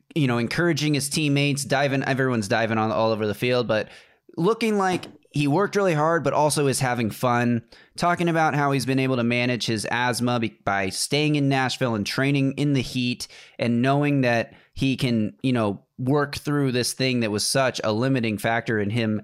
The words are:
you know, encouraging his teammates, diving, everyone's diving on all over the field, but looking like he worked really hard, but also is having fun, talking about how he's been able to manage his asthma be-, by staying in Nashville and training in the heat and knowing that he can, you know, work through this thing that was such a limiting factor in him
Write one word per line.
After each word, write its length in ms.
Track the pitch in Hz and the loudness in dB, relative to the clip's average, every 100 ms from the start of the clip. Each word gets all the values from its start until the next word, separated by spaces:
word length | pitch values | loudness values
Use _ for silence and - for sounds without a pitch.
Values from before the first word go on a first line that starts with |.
| _ | _
you 140 | 170 135 | -2 0
know, 120 | 120 | 2
encouraging 540 | 117 - 170 147 151 147 | 0 0 0 2 0 -2
his 120 | 143 | -2
teammates, 560 | - 151 139 143 139 | -2 0 2 0 -2
diving, 400 | - 135 143 135 | -2 0 2 0
everyone's 460 | - 131 131 120 98 | -2 0 0 0 0
diving 280 | 113 113 110 | 0 0 0
on 140 | 110 | 0
all 200 | 95 110 | 0 0
over 140 | 110 107 | 0 -2
the 80 | |
field, 360 | 101 123 123 113 | -2 0 0 2
but 180 | 107 101 - - _ _ - | -2 -2 -12 -20 _ _ -2
looking 420 | 175 226 233 208 | 0 2 0 0
like 280 | 190 175 - - _ | 0 -2 -6 -20 _
he 160 | - 143 | -2 0
worked 300 | 156 202 202 | 2 0 2
really 160 | 196 | 2
hard, 280 | 151 156 170 | 2 2 2
but 120 | 135 | 0
also 340 | - 151 151 139 | 2 2 2 0
is 140 | 123 | 2
having 280 | 135 123 110 | 0 0 -2
fun, 520 | - 127 120 120 120 - - - - | 0 0 2 2 0 -4 -20 -20 -4
talking 320 | 175 175 170 | 0 0 0
about 280 | 165 156 139 | 2 2 2
how 160 | 143 | 0
he's 140 | 139 117 | 0 0
been 140 | 131 | 0
able 160 | 131 127 | 0 0
to 80 | |
manage 440 | 117 120 123 123 - | 0 0 0 -2 -2
his 180 | 113 - | -4 -2
asthma 540 | 117 123 117 123 123 | -2 -2 0 -2 0
be-, 180 | 113 - - | -2 -4 -4
by 240 | 98 95 | -2 -2
staying 460 | - - 143 151 147 | -4 -2 0 2 2
in 120 | 139 | 2
Nashville 480 | 135 127 - 127 110 | 2 0 -2 -2 -2
and 100 | 98 | -2
training 480 | - 135 143 135 | -2 0 2 0
in 200 | 135 147 | 0 0
the 80 | 139 | 0
heat 480 | - 127 123 123 - - - - | -2 -4 -4 -4 -10 -18 -20 -6
and 240 | 120 120 | -2 2
knowing 400 | 131 143 147 143 | 2 2 2 2
that 320 | 123 117 110 - _ | 2 2 -2 -8 _
he 240 | - 135 127 | -4 -2 0
can, 360 | 127 117 107 - | 0 0 -2 -4
you 100 | 135 | -2
know, 300 | 123 107 98 _ - | 0 0 -2 _ -8
work 360 | 127 147 143 - | 0 0 0 -4
through 360 | - 147 139 | -2 0 0
this 220 | 123 120 | 0 -2
thing 280 | - 131 123 | -2 0 0
that 100 | 110 | 0
was 120 | 104 - | 0 0
such 360 | 135 131 - | 0 0 0
a 80 | - | -2
limiting 460 | 107 131 135 113 101 | 0 2 0 0 -2
factor 420 | 113 117 - 107 | -2 -2 0 -2
in 120 | 101 | 0
him 280 | 120 110 107 | 0 0 -2